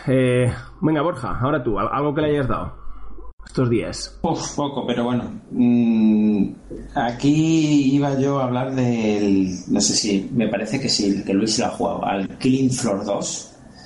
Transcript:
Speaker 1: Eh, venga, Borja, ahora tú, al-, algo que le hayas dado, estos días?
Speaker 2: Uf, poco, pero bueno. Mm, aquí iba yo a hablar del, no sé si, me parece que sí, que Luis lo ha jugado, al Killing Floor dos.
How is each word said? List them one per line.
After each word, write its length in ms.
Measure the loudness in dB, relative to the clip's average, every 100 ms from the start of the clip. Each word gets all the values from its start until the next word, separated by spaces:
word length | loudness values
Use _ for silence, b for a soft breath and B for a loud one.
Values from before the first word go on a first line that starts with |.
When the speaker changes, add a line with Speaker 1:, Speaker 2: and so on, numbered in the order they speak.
| 0
Speaker 1:
Eh, 440 | 2 4 2 2 B B -4
venga, 220 | 0 2
Borja, 360 | 0 -2 -4 -2
ahora 220 | 0 0
tú, 160 | 0 -2
al-, 100 | -2
algo 220 | 0 -2
que 80 | 0
le 60 | 0
hayas 180 | 0 0
dado, 380 | -2 -6 -8 -10 -8 -8 -10 -12 -14 -8
estos 240 | -2 2
días? 480 | 0 -2 -8 -12 -6
Speaker 2:
Uf, 320 | -4 -4 -6 -4
poco, 300 | -4 -4 -4
pero 180 | -2
bueno. 200 | 0 -2 -4 -10 -6
Mm, 1000 | 0 4 4 4 4 6 6 4 2 0 -4 -14 -14 -8
aquí 1000 | -4 -2 0 2 4 4 4 4 4 4
iba 240 | 4 2 2
yo 200 | 0 0
a 40 |
hablar 300 | 0 -2 -2
del, 760 | 0 0 2 2 2 2 2 2 -2 -2
no 120 | 0
sé 140 | 2
si, 340 | 0 0 -2 0
me 140 | -2 0
parece 320 | -2 -4 -4
que 80 | -2
sí, 340 | 0 0 -2
que 100 | 0
Luis 240 | 0 0 0
lo 80 | -2
ha 40 |
jugado, 340 | -2 -4 -2
al 340 | -4 -4 -6 -2
Killing 320 | 0 2 2
Floor 340 | 0 -2 -2
dos. 480 | -2 -4 -4 -8 -12 -20 -20 B